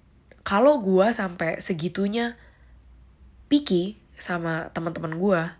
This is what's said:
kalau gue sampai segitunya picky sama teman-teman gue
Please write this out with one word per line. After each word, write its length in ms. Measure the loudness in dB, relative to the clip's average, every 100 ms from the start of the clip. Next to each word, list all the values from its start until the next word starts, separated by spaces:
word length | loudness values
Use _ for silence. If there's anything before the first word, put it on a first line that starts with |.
| _ _ _ -14 -2
kalau 340 | 4 4 4
gue 300 | 4 4 4
sampai 480 | 2 -4 -4 -6 -2
segitunya 760 | -2 -2 -4 -2 -2 -2 -4 -6 -20 _ -20 -20 -20 -20 -20 _ -20 -20 0
picky 480 | 2 4 0 0 -6 _ -12
sama 540 | -6 -4 -2 -4 -6
teman-teman 460 | -6 -6 -6 -6 -2
gue 240 | 2 2 0